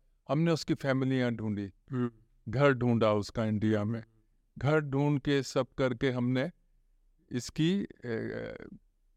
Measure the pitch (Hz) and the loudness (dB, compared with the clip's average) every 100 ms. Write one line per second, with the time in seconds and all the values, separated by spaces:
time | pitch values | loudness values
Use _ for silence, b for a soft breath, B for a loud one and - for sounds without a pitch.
0 | _ _ - 139 170 156 - 160 139 131 | _ _ -4 0 2 0 0 -4 0 0
1 | 131 131 123 110 110 104 98 - - 127 | 0 0 0 -2 -4 -4 -6 -10 -8 -4
2 | 120 113 _ _ - 123 143 127 120 117 | -4 -4 _ _ -6 2 4 4 2 4
3 | 110 104 101 - 110 107 107 107 104 117 | 4 2 0 -2 0 0 2 2 0 -6
4 | 110 _ _ _ _ - 135 156 147 135 | -10 _ _ _ _ -4 2 2 2 0
5 | 147 143 147 139 127 139 123 - 131 117 | 2 2 2 0 0 -2 -2 0 0 2
6 | 135 123 123 127 156 - _ _ _ _ | -2 0 0 0 -2 -6 _ _ _ _
7 | _ _ - 127 - - 160 196 - - | _ _ -8 -8 -8 -2 0 0 -4 -10
8 | 120 113 113 113 110 - - - _ _ | -6 -6 -6 -8 -10 -12 -16 -18 _ _
9 | _ | _